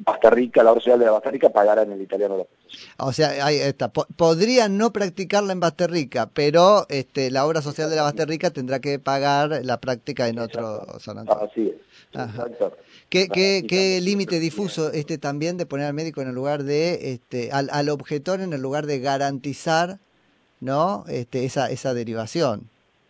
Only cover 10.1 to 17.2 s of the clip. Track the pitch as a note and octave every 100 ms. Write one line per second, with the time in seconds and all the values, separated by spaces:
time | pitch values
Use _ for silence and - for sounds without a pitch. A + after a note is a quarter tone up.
10.1 | B2+ A#2+ A#2 A#2 A#2 A2+ G#2+ G2+ A2 -
11.1 | G#2 A2 G#2+ G#2+ - G#2 - - - _
12.1 | C3 B2 A2 A#2+ A2+ G2 - _ - _
13.1 | F3+ F#3+ F3+ F#3+ G3 - F#3 F#3+ F#3 F3+
14.1 | G3+ F#3+ E3+ D#3+ D#3+ G3 - D#3 D3+ D3
15.1 | D#3 D3 C#3+ D#3+ F3+ D#3+ C#3 D3 C#3+ D#3+
16.1 | D#3 C3 B2 C#3 D3 C#3 D3 E3+ E3+ C3+
17.1 | B2